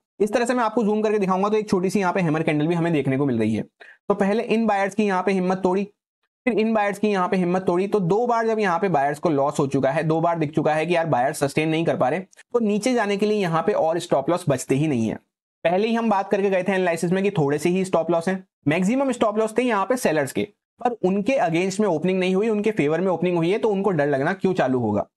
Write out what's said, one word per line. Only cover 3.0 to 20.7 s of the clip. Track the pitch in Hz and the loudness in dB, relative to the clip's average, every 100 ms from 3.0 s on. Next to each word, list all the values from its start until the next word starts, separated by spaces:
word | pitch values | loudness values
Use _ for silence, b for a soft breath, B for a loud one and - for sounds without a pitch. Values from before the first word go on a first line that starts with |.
| 135 135 | 0 0
को | 143 | 0
मिल | 117 | 0
रही | 110 | 0
है। | 107 - - B B - | -2 -4 -14 B B -4
तो | |
पहले | 196 196 220 | 0 0 0
इन | 220 220 226 | 0 0 2
बायर्स | 202 196 | 0 0
की | 190 | 0
यहाँ | 208 185 | 0 0
पे | 185 | 0
हिम्मत | 196 185 185 | 0 0 0
तोड़ी, | 190 185 202 _ _ _ _ _ - | 0 0 -4 _ _ _ _ _ -2
फिर | |
इन | 208 220 | 0 2
बायर्स | 220 202 196 | 2 0 0
की | 214 | 0
यहाँ | 202 185 | 2 0
पे | 196 | 0
हिम्मत | 175 180 | 0 0
तोड़ी, | 185 180 202 | 0 0 2
तो | 214 | 0
दो | 175 202 240 | 2 0 2
बार | 233 226 | 0 0
जब | 220 | 0
यहाँ | 202 170 | 0 0
पे | 196 | 0
बायर्स | 156 139 147 | 0 0 0
को | 180 | 0
लॉस | 143 139 143 | 2 0 0
हो | 143 | 0
चुका | 139 131 | 0 0
है, | 151 | 0
दो | 156 160 | 0 2
बार | 170 165 | 0 0
दिख | 151 | -2
चुका | 151 147 | 0 0
है | 156 160 | 0 0
कि | 170 | -2
यार | 165 | 0
बायर्स | 123 131 156 | 0 0 0
सस्टेन | 143 - 156 | -2 0 0
नहीं | 156 | 0
कर | 165 127 | 0 0
पा | 127 | 0
रहे, | 156 | -2
तो | 190 - - 240 | -6 -16 -4 -2
नीचे | 220 208 233 | 0 0 0
जाने | 247 202 202 | 0 0 0
के | 208 | 0
लिए | 214 | 0
यहाँ | 185 165 | 0 0
पे | 170 | 0
और | 208 160 170 | 0 0 -2
स्टॉप | 165 151 135 | -2 -2 0
लॉस | 175 156 | -2 0
बचते | 131 - | -2 0
ही | 135 160 | 0 0
नहीं | 131 110 | 0 -2
है। | 80 _ _ _ _ | -4 _ _ _ _
पहले | 165 180 226 | -2 0 0
ही | |
हम | 226 226 | 0 0
बात | 196 196 | 0 0
करके | 208 196 | 0 0
गए | 190 | 0
थे | 185 | 0
एनालिसिस | 190 185 165 175 | 0 0 0 0
में | 185 | 0
कि | 196 | 0
थोड़े | 196 139 147 | 0 0 0
से | 175 | 0
ही | 180 | 0
स्टॉप | 185 175 165 | 0 0 0
लॉस | 170 170 | -2 -2
हैं, | 190 - _ - | -6 -8 _ -2
मैक्सिमम | 160 185 254 277 | 0 2 0 0
स्टॉप | 247 226 214 | 0 0 0
लॉस | 220 220 | -2 -2
थे | |
यहाँ | 247 208 185 | 0 0 0
पे | 160 | -2
सेलर्स | - 156 135 | 0 0 -2
के, | - 104 _ _ | -4 -6 _ _